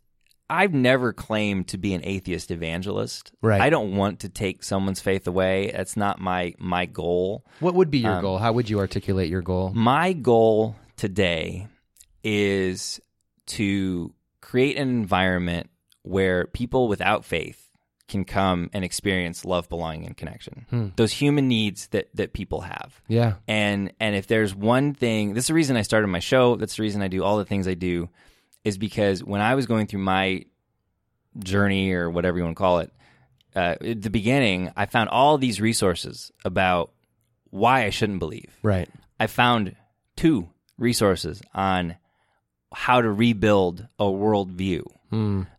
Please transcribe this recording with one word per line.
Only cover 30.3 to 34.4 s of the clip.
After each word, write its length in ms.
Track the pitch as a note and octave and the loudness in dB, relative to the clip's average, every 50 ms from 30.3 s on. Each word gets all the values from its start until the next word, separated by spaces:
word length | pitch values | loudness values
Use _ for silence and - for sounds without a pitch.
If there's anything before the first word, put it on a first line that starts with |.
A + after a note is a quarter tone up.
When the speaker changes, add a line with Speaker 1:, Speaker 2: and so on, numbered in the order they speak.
| F#2+ - - _ _ _ _ _ _ _ _ _ _ _ _ _ _ _ _ _ - B2 | -2 -4 -6 _ _ _ _ _ _ _ _ _ _ _ _ _ _ _ _ _ -14 -12
Speaker 1:
journey 540 | G2 F#2 G2 G2+ G2+ G2 G2 G2 F#2+ F#2+ | -8 -2 0 2 2 2 2 2 0 0
or 180 | F#2 F2 F2 E2+ | 0 0 -2 -2
whatever 280 | E2+ F2 F2 F#2 F2 F2+ | -2 0 0 0 0 0
you 60 | F2 | -2
wanna 100 | E2 D#2+ | -4 -2
call 240 | - G2 F2+ F2 E2+ | 0 2 4 4 2
it, 120 | D#2+ - _ _ _ _ _ _ _ _ _ _ _ _ - | 0 -4 _ _ _ _ _ _ _ _ _ _ _ _ -4
uh, 220 | F#2+ F2 F2 E2 - | -2 0 0 -2 -4
at 220 | D2+ G#2+ A#2 G#2+ | -4 -6 -6 -4
the 80 | G2 A2 | -4 -2
beginning, 600 | G2 A2+ F#2+ A#2 C3+ C#3+ | -2 0 0 2 2 2